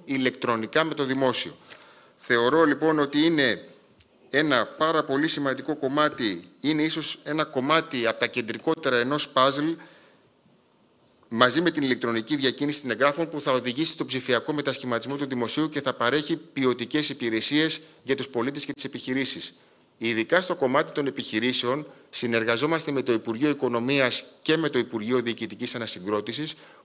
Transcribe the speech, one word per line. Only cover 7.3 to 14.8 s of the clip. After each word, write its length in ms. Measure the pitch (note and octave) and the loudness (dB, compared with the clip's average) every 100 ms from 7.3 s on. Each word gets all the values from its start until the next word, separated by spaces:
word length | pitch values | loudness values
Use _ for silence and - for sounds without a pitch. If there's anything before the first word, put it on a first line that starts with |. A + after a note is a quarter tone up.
| D#3 | -2
κομμάτι 600 | D3 C3 C3 D#3+ D#3+ C3 A2+ | -2 -2 2 2 2 0 0
από 140 | A2 | 2
τα 60 | A#2+ | 0
κεντρικότερα 680 | B2 A2+ A2+ - D#3+ C#3 B2 | 0 -4 -4 -2 0 2 2
ενός 320 | B2 D3 - | 2 0 0
παζλ, 400 | - C3 C#3 D3+ E3 - - - _ _ _ _ _ _ _ _ _ _ _ - | 4 4 4 0 -4 -8 -20 -20 _ _ _ _ _ _ _ _ _ _ _ -6
μαζί 320 | A2+ B2 B2 | 0 0 0
με 100 | F3 | -2
την 120 | E3 | -2
ηλεκτρονική 540 | C#3 B2 A#2+ A2+ A2 D3+ | -2 -2 -2 -4 -4 -4
διακίνηση 440 | C3+ - C#3+ C#3+ | -4 -2 -4 -4
των 100 | C3 | -4
εγγράφων, 380 | A2 C#3 D3 E3 | 0 0 0 -4
που 120 | D3+ | -6
θα 120 | C#3+ | -2
οδηγήσει 400 | B2+ A#2+ B2 D#3+ | -2 -2 -2 -2
στον 140 | - B2 | -2 -4
ψηφιακό 460 | C3 B2 A#2+ - | -4 0 0 0
μετασχηματισμό 640 | D3+ C#3 B2+ | -4 -4 -4